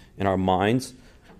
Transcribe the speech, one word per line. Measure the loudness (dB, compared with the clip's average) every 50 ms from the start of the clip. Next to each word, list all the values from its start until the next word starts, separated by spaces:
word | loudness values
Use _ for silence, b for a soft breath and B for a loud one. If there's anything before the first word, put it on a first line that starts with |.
| b b b
in | -4 -2
our | -2 0
minds. | 0 0 0 2 2 2 0 0 -2 -4 -8 -18 b b b b b b b b b